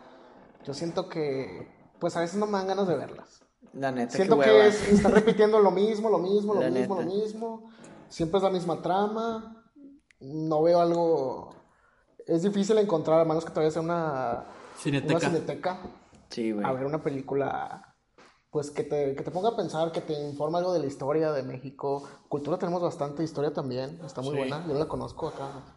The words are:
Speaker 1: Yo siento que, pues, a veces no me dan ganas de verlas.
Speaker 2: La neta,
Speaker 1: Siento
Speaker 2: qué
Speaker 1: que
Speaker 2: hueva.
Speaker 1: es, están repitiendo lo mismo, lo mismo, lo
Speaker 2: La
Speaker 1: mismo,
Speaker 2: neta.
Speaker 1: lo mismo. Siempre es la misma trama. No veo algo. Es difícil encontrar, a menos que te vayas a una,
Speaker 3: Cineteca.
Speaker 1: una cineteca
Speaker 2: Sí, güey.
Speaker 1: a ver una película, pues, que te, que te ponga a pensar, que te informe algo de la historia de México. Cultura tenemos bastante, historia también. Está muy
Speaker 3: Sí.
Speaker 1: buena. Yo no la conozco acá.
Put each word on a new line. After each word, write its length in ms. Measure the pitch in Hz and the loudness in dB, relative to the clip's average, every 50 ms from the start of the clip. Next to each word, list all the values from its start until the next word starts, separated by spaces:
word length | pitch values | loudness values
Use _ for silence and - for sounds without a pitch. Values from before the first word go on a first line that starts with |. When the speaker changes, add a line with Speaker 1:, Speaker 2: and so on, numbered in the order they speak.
| - - - - - - - - - - - - - | -20 -20 -20 -20 -20 -20 -20 -20 -20 -20 -20 -16 -12
Speaker 1:
Yo 80 | 143 139 | -10 -8
siento 340 | 143 165 170 165 190 175 - | -6 -6 -6 -4 -4 -6 -6
que, 600 | - 165 151 143 135 135 127 101 - - - - - _ _ _ _ - | -4 -4 -4 -2 -4 -4 -6 -8 -10 -14 -16 -18 -20 _ _ _ _ -6
pues, 180 | 175 170 165 | -4 -2 -2
a 40 | 170 | -2
veces 160 | 170 170 185 208 | -2 -2 -2 -2
no 80 | 208 | -2
me 120 | 208 202 190 | 0 -2 -2
dan 80 | 190 190 | -2 -2
ganas 180 | 190 196 202 180 | 0 0 0 0
de 80 | 151 | 0
verlas. 460 | 127 - - - - - - _ _ _ _ _ _ - - | -2 -4 -8 -12 -18 -20 -20 _ _ _ _ _ _ -20 -16
Speaker 2:
La 200 | - 135 139 131 | -8 -4 -4 -2
neta, 180 | 127 127 120 - - | 0 -2 -2 -2 0
Speaker 1:
Siento 220 | 139 190 202 - 143 | 2 4 4 6 6
Speaker 2:
qué 60 | - | 8
Speaker 1:
que 60 | 214 | 8
Speaker 2:
hueva. 160 | 214 214 208 | 10 10 10
Speaker 1:
es, 220 | 208 208 - - 202 | 8 6 4 4 6
están 200 | 208 202 - 190 | 6 6 8 8
repitiendo 460 | 190 208 208 226 - 202 214 208 220 214 | 6 6 6 6 6 6 6 6 8 8
lo 100 | 202 190 | 6 6
mismo, 400 | 180 190 202 220 220 208 214 220 | 6 4 2 2 2 0 0 2
lo 80 | 196 165 | 2 2
mismo, 340 | 175 190 202 208 202 208 208 | 2 2 2 2 2 2 0
lo 60 | 185 | 2
Speaker 2:
La 80 | - - | 2 2
Speaker 1:
mismo, 260 | 180 196 196 196 190 175 | 2 0 0 0 0 -2
Speaker 2:
neta. 60 | 160 170 | -2 -2
Speaker 1:
lo 60 | 190 | -2
mismo. 560 | 208 214 208 214 220 226 226 226 226 220 - - - - - - - - - | -2 -2 -4 -6 -8 -8 -8 -8 -10 -16 -20 -20 -20 -20 -20 -20 -20 -20 -12
Siempre 300 | - - 165 156 180 190 | -6 -4 -2 0 2 2
es 40 | 185 | 2
la 60 | 190 | 2
misma 320 | 190 170 170 170 156 - | 0 0 -2 -2 -4 -2
trama. 840 | - 165 180 196 208 214 214 226 226 233 226 220 226 226 226 - _ _ _ 294 277 277 277 294 _ _ _ - | -2 0 2 2 2 0 0 -2 -4 -4 -4 -6 -8 -12 -18 -20 _ _ _ -20 -20 -20 -20 -20 _ _ _ -18
No 440 | - 135 151 156 156 160 156 151 | -14 -10 -8 -6 -2 0 2 2
veo 180 | 160 170 175 175 | 4 4 6 4
algo. 760 | 170 170 170 170 170 165 165 143 131 127 - - - - - - _ _ _ _ _ _ _ _ _ _ _ - - | 4 4 2 2 2 2 2 2 0 -4 -6 -8 -12 -16 -18 -20 _ _ _ _ _ _ _ _ _ _ _ -10 -4
Es 160 | - 170 165 | -2 0 0
difícil 340 | 175 202 202 202 196 196 220 214 | 0 0 0 0 2 4 4 4
encontrar, 420 | 202 202 170 156 156 156 160 165 | 4 2 2 0 2 4 4 4
a 40 | 165 | 4
menos 200 | 160 156 165 165 | 4 0 -2 -4
que 80 | - | -4
te 80 | - 160 | -2 0
vayas 160 | 156 156 156 | 0 0 0
a 40 | 165 | 0
una, 640 | 160 165 175 170 160 156 139 131 127 117 123 123 - - - - - - - | -2 -2 -2 -2 -2 -4 -4 -4 -4 -4 -4 -6 -8 -12 -18 -20 -20 -20 -14
Speaker 3:
Cineteca. 400 | - - 151 139 135 131 151 156 | -8 -4 -2 -2 0 0 0 0
Speaker 1:
una 40 | 170 | 2
cineteca 600 | 175 180 165 151 - 151 139 - - 180 185 185 - - - - _ _ - - - - | 2 0 0 -2 -2 -4 -6 -4 -4 -4 -4 -4 -10 -16 -18 -18 _ _ -20 -20 -20 -12
Speaker 2:
Sí, 220 | - 123 113 113 | -6 -4 -2 -2
güey. 120 | 107 104 104 | -2 -2 -2
Speaker 1:
a 60 | 127 | -2
ver 120 | 131 127 135 | -2 -2 -2
una 180 | 143 156 156 | -2 -2 -2
película, 920 | - 160 139 131 135 - 135 139 135 - - - - - - - - - _ _ _ _ _ - - - _ _ _ _ | -2 -4 -4 -4 -6 -4 -2 -2 -2 -2 -2 -6 -6 -8 -12 -14 -18 -20 _ _ _ _ _ -20 -20 -20 _ _ _ _
pues, 200 | - 151 143 143 | -6 -6 -6 -6
que 120 | - 151 | -4 -6
te, 320 | 139 143 151 147 143 139 135 | -4 -2 -2 -2 0 -2 -2
que 80 | 143 | -4
te 80 | - 147 | -6 -6
ponga 200 | 143 180 196 233 | -4 -2 -2 -2
a 60 | 226 | 0
pensar, 360 | 220 180 151 - 156 165 165 | -2 -4 -4 -2 -2 -2 -2
que 80 | 165 170 | -4 -6
te 120 | - - | -6 -6
informe 460 | 151 147 147 147 139 143 147 156 170 175 | -6 -6 -6 -8 -6 -6 -4 -2 -2 -2
algo 140 | 180 185 180 | -2 0 0
de 60 | 160 | -2
la 60 | 139 | -2
historia 460 | 135 139 - 143 135 151 156 160 156 | -4 -6 -6 -4 -2 0 0 0 0
de 100 | 151 135 | -2 -2
México. 640 | 127 131 135 131 143 135 - - 143 139 139 143 139 - - - _ - | -4 -6 -10 -12 -12 -14 -12 -8 -4 -4 -4 -4 -6 -12 -20 -20 _ -8
Cultura 300 | - 143 143 143 170 180 | -6 -6 -4 -4 -4 -4
tenemos 240 | 196 170 175 180 | -2 -4 -2 -2
bastante, 400 | 175 156 - - 143 143 143 156 160 | -2 -2 -4 -4 -6 -6 -4 -6 -6
historia 280 | 156 - 143 143 147 | -4 -4 -2 -2 -2
también. 460 | 143 175 143 131 120 127 131 143 165 165 165 | -2 -4 -6 -4 -6 -6 -6 -8 -10 -14 -14
Está 160 | 143 - - | -14 -10 -8
muy 120 | 131 139 | -6 -4
Speaker 3:
Sí. 40 | 147 139 | -4 -4
Speaker 1:
buena. 260 | 131 131 143 156 175 | -4 -4 -4 -6 -6
Yo 80 | 160 135 | -4 -2
no 40 | 143 | -2
la 80 | 156 151 | -2 -2
conozco 400 | - 127 123 127 - - 165 151 | -4 -8 -8 -10 -10 -8 -8 -8
acá. 340 | - 139 135 135 135 135 - - - | -8 -8 -10 -10 -12 -14 -18 -20 -20